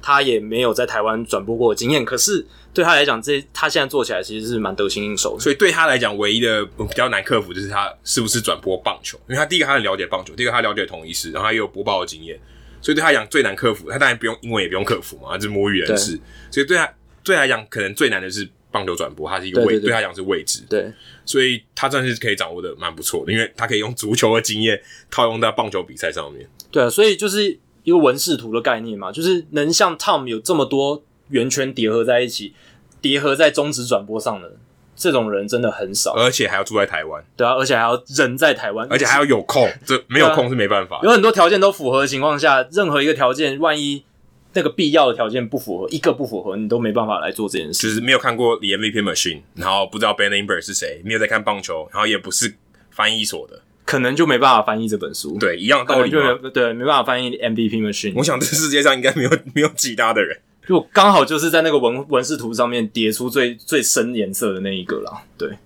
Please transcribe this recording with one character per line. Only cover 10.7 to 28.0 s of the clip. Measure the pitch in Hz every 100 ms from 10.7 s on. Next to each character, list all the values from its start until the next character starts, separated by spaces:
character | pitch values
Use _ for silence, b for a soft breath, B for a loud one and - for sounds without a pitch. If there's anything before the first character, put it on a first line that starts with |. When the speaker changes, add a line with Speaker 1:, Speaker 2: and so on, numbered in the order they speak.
Speaker 2:
解 | 104 92
同 | 85 80
一 |
师， | 85 85
然 | 78
后 | 107
他 |
也 | 113
有 | 101
播 | 95
报 | 104 98
的 | 87
经 | 78
验， | 80 78 b b b b
所 | -
以 | 147
对 |
他 | 160
来 |
讲 | 135 107
最 | 151
难 | 117
克 | 98 123
服， | 104 -
他 | 123
当 | 135
然 | 117
不 | 113
用 | 113
英 | 117
文 | 110
也 | 90
不 |
用 | 92 101
克 | 113
服 | - 64
嘛， | 64
他 | 90
是 | 104
母 | 104 101
语 | 95
人 | - 104
士， | 104 80
Speaker 1:
对。 | B B B
Speaker 2:
所 | -
以 | 139
对 | 180
他， | 156 - _ _
对 | - 180
他 |
来 | 135
讲 | 117 107
可 | 117
能 | 98
最 | 101 139
难 | 98
的 | 95
是 | 98 98 _ _
棒 | 104 95
球 | 85
转 | 78
播， | 78 78
他 | 95
是 | 95
一 |
个 | 92
位-， | 113
Speaker 1:
对， |
对， | 110
对。 | 104
Speaker 2:
对 |
他 | 117
来 |
讲 | 98 90
是 |
未 | 95 90
知。 | - - -
Speaker 1:
对。 | 107 98 110 B B -
Speaker 2:
所 | 139
以 | 127 120 _ -
他 | 135
算 | 135 127
是 | 113
可 | 117
以 | 101
掌 | 87
握 | 87
的 | 90 71
蛮 | 87
不 | 80
错 | 76 85
的， | 71
因 | 110
为 | 113 -
他 | 117
可 | 110
以 |
用 | 107
足 | 123 107 113
球 | 117 113
的 |
经 | 110 107
验 | 110 104 B B B
套 | - 117
用 | 113
到 | 113
棒 | 110 113
球 | 98
比 | 82 -
赛 | 87
上 | 85 73
面。 | 71 - _ -
Speaker 1:
对 | 151
啊， | 120
所 | 117 214
以 | 190
就 | 208
是 | 202 202 - _ _
一 | -
个 |
文 | 175